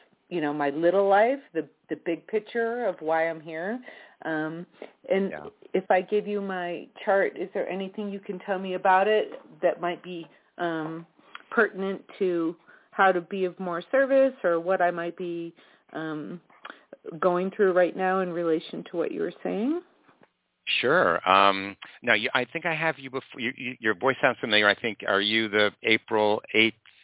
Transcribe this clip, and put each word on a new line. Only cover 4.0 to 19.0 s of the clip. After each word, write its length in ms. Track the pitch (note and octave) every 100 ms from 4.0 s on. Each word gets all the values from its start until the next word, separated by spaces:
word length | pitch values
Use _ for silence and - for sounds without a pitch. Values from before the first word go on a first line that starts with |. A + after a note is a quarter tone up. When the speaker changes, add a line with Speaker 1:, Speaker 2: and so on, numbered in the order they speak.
| - _
Speaker 1:
Um, 420 | D#3 D#3 D#3 E3 F3 - - _ -
and 200 | G3 G3
Speaker 2:
Yeah. 140 | D3+ D3+ _ -
Speaker 1:
if 100 | F#3+ F#3+
I 120 | F#3
give 260 | F#3+ G#3 G3+
you 120 | G3+
my 480 | G3 F#3 F3 D#3+ - -
chart, 320 | - G3 F3+ -
is 120 | F#3
there 140 | G3 -
anything 420 | F#3 F#3+ A3 G#3
you 100 | G3
can 200 | G3+ F#3
tell 200 | - F#3+
me 160 | F#3+ F3+
about 320 | F#3+ F#3 G#3
it 340 | G#3+ - - - -
that 200 | F3 -
might 200 | F3 F3
be, 240 | F3+ F3 D#3 _ _ -
um, 480 | E3+ D#3+ D#3 E3 E3 _ _ - -
pertinent 500 | - G#3 F#3 G3 G3 - -
to 360 | F#3+ E3+ E3 E3+ _ - _
how 200 | - F#3+
to 100 | F3+
be 240 | E3+ G3 F3+
of 140 | F3
more 220 | F#3 E3+ -
service 420 | C4 C4+ C4+ C4+ C4
or 160 | F3+ E3+
what 220 | E3+ F#3+
I 100 | F3
might 260 | F3 E3+ E3+
be, 360 | F3 E3+ E3+ - _ _ _
um, 460 | D3+ D#3+ D3+ C#3+ E3+ _ _ - - _ - - D#3+
going 320 | F#3 F3 F#3+
through 220 | F#3+ G3
right 220 | F3+ F3 -
now 240 | F#3 F#3+
in 100 | F3+
relation 520 | E3+ E3+ D#3+ - E3 F3
to 60 |
what 140 | E3+